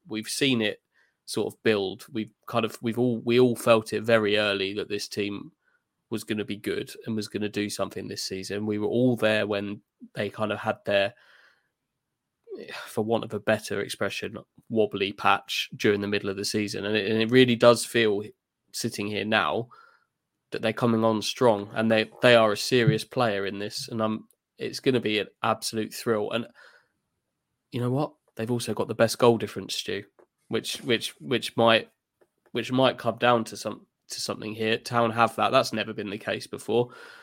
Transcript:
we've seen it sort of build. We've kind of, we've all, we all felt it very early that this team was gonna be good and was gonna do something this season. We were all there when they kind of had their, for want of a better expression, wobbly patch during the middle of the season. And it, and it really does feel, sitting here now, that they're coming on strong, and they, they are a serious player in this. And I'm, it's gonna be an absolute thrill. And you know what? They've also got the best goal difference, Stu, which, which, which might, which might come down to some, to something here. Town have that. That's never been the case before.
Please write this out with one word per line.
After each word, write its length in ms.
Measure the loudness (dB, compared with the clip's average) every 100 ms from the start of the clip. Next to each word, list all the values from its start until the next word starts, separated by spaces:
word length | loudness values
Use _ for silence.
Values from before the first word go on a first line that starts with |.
| -10
we've 220 | -10 -6
seen 320 | -2 0 2
it 200 | 0 -4 _ _ _ _ -10
sort 280 | -4 -4
of 80 | -2
build. 420 | 0 2 0 -6 -10
We've 220 | -8 -8 _ -6
kind 160 | -2
of, 140 | -2 -4
we've 180 | -4 0
all, 180 | 0 0
we 240 | 2 6
all 160 | 6 4
felt 340 | 4 4 4
it 120 | -4
very 340 | 2 4 4 2
early 360 | 2 0 -2 -4
that 120 | -4
this 220 | -6 -6
team 420 | -4 -4 -6 -12 _ _ _ _ _ -10
was 140 | -8
gonna 220 | -6 -6 -6
be 100 | -6
good 340 | -6 -6 -6 -12 -8
and 120 | -6
was 100 | -6
gonna 220 | -6 -4
do 200 | -4 -4
something 380 | -4 -6 -6 -10
this 160 | -8
season. 420 | -8 -8 -8 -6 -4
We 120 | -2
were 100 | -2
all 300 | 2 2 2
there 280 | 2 2 0
when 360 | -2 -4 -10 _ _ -16
they 160 | -8 -6
kind 240 | -4 -4
of 60 | -4
had 180 | -4 -6 0
their, 280 | 0 0 -4 _ _ _ _ _ _ _ _ _ _ _ _ -18 -16 -14 -14 -10
for 180 | -4
want 220 | 0 0 -2
of 80 |
a 60 | -6
better 420 | 0 -2 -2 -6
expression, 560 | -6 -4 -6 -6 -10 -12 -18 _ -4
wobbly 420 | 0 2 2 -4
patch 580 | 0 2 2 0 -6 -6 0
during 240 | 2 2
the 80 | 2
middle 220 | -2 -2
of 80 | -6
the 80 | -2
season. 400 | -2 -2 -4 -2
And 100 | -2
it, 160 | 0
and 100 | 0
it 80 | 4
really 280 | 6 6 8
does 280 | 6 6 4
feel, 380 | 2 2 2 -4 -16 _ _ _
sitting 360 | -6 -6 -4 -6
here 180 | -4 0
now, 420 | 0 2 -2 -4 -12 -20 _ _ _ _ _ _
that 100 | -4
they're 100 | -2
coming 320 | 0 2 4
on 180 | 2 0
strong, 480 | -2 2 4 4 0
and 180 | -2 2
they, 180 | 2 2 2
they 120 | 6 8
are 180 | 6
a 40 | 2
serious 460 | 2 2 4 2
player 420 | 0 -2 0 0 -4
in 140 | -6
this. 300 | -8 -8 -8
And 120 | -2
I'm, 280 | -2 -2 -8 _ _ -12
it's 220 | -10 -4
gonna 220 | 0 0
be 180 | 0 -2
an 80 | -4 _
absolute 500 | -2 -2 -4 -6 -8
thrill. 380 | -6 -2 -2 -2
And 160 | -4 -8 _ -20 _ _ _ _ _ _ _ _ _ _
you 80 | -4
know 100 | -2
what? 220 | 0 -2 -6 _ -8
They've 140 | -4
also 220 | -4 -4
got 140 | -4 -2
the 80 | 2
best 220 | 2 6
goal 200 | 4 4
difference, 380 | 0 -8 -10 -8
Stu, 300 | -6 -6 -8 _ _ _ -6
which, 300 | -6 -6 -8
which, 320 | -2 -2 -2 -12
which 380 | -4 -4 -2 2
might, 320 | 6 6 2 _ _ _ _ _ _
which 180 | -6 -2
might 260 | 2 2 2
come 200 | -4 0
down 260 | 4 4 0
to 120 | -8
some, 280 | -10 -10 _ _ -16
to 100 | -10
something 320 | -8 -8 -8
here. 240 | -4 -2 -2
Town 340 | -2 0 2
have 240 | 2 0 2
that. 160 | 2
That's 220 | 2 0
never 180 | -2 -6
been 180 | -6 -8
the 80 | -8
case 300 | -6 -6 -6
before. 440 | -12 -2 0 0 -4 -20 -20